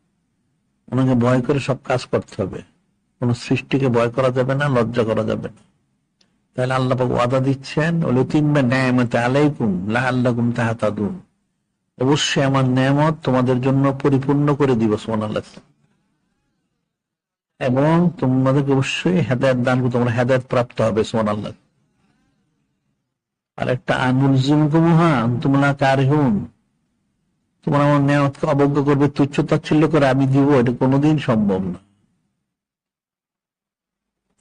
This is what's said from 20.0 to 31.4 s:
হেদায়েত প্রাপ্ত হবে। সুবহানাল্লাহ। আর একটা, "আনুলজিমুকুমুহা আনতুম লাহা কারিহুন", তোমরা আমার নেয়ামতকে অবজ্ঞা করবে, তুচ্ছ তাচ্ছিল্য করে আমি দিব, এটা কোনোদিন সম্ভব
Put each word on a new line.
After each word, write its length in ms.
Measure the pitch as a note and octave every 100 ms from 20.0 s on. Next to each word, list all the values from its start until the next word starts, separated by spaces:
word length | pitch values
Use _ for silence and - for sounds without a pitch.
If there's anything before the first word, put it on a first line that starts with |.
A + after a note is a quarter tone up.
| A#2+
হেদায়েত 360 | A2 B2 B2+ -
প্রাপ্ত 340 | B2+ A#2+ -
হবে। 240 | A2 G#2
সুবহানাল্লাহ। 480 | G#2 A2+ G#2+ G#2+ G2 - _ _ _ _ _ _ _ _ _ _ _ _ _ _ _ _ _ _ _ -
আর 120 | B2
একটা, 260 | B2+ -
"আনুলজিমুকুমুহা 1300 | C3 B2+ C3 C#3 C3+ C3 D3+ D3+ D#3+ E3 D#3+ E3+ D#3
আনতুম 380 | A#2+ A#2+ C#3 C#3
লাহা 140 | C#3
কারিহুন", 720 | C#3 C3+ C3+ C3+ D3+ C#3+ G2+ - _ _ _ _ _ _ _ _ _ _ _
তোমরা 200 | - C#3+
আমার 160 | C#3+ C#3+
নেয়ামতকে 460 | C#3 C#3+ C#3 - D#3
অবজ্ঞা 360 | C#3 C#3+ D3
করবে, 280 | C#3 C#3 C#3+
তুচ্ছ 300 | - C#3+ -
তাচ্ছিল্য 480 | D3+ D#3 - D#3 D#3
করে 200 | D#3 C3+
আমি 180 | C3 C3+
দিব, 240 | C#3 C#3
এটা 220 | C#3 A#2+ A#2+
কোনোদিন 420 | C3 C#3 D3+ D3+
সম্ভব 400 | - A2